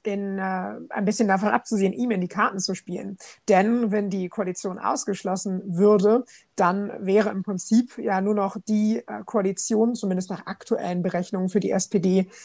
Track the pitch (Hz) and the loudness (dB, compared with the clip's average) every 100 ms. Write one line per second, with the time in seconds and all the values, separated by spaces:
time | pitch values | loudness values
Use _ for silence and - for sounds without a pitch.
0 | - 202 202 196 190 185 190 220 247 - | -8 -6 -6 -4 -4 -4 -6 -10 -10 -4
1 | 202 202 208 190 208 240 - 214 190 202 | -2 2 2 2 2 0 0 0 0 0
2 | 247 202 180 - 220 196 190 185 - 180 | -2 -2 -2 -2 -2 -2 -4 -6 -6 -8
3 | 196 196 - - - 190 202 240 226 208 | -8 -12 -16 -14 2 4 6 2 2 0
4 | 202 196 180 - 185 180 202 185 101 277 | -2 -2 -4 -4 -4 -4 -6 -4 -2 -2
5 | - 190 196 185 202 185 196 170 208 208 | -2 -4 -4 -4 -4 -6 -4 4 6 6
6 | 202 233 254 - _ - 180 196 202 - | 6 4 0 -12 _ 0 0 2 -4 -6
7 | 196 202 202 196 190 185 - 220 247 - | 2 2 2 0 -4 -4 2 4 4 -2
8 | 226 190 196 208 196 202 - 208 214 226 | -2 0 2 0 0 -4 -2 0 2 0
9 | - 208 202 220 190 196 - 214 233 233 | -4 -12 -4 0 0 0 0 2 2 2
10 | 196 180 185 190 - 190 - 233 - 180 | -2 -2 -2 -8 -10 -12 -4 -4 -2 -2
11 | 180 175 180 190 185 202 190 190 - 196 | -2 -2 -4 -2 0 0 0 0 0 0
12 | 185 190 190 - | 2 2 0 -6